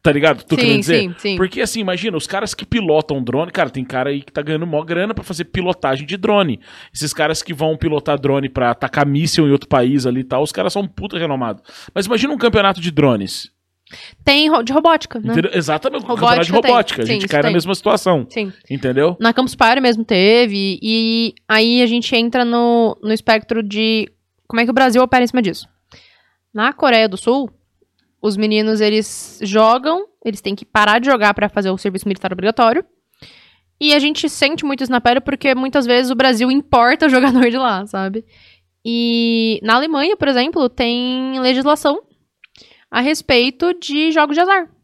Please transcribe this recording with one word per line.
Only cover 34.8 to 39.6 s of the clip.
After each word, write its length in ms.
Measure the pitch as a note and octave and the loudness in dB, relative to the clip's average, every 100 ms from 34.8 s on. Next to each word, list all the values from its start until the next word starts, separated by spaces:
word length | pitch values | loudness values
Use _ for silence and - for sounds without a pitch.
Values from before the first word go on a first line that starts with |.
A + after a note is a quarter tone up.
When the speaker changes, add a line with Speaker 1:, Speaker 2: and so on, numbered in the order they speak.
Speaker 2:
isso 80 | B3+ | -2
na 80 | B3 | 0
pele 220 | A#3+ B3+ | 2 0
porque 320 | C4 C#4+ C#4 | -2 -2 -2
muitas 300 | B3+ C4 C#4+ | 0 0 -2
vezes 260 | A#3+ B3 B3+ | 2 2 2
o 40 | |
Brasil 360 | B3 C4 A3+ B3+ | 2 2 2 2
importa 560 | C#4 - B3 A#3+ D#4 D#4 | 0 2 2 4 4 4
<laughs> 20 | |
jogador 400 | C4 C4+ B3 A#3+ | 4 4 4 2
de 80 | B3 | 2
lá, 280 | B3+ F#3+ | -2 -2
sabe? 400 | G#3 G3 F#3+ G#3+ - _ _ _ _ _ | -4 -6 -6 -6 -12 _ _ _ _ _
E 760 | A3+ A#3 A#3 A#3 A#3 A#3 A3+ A3 | -6 -2 0 0 0 0 0 -2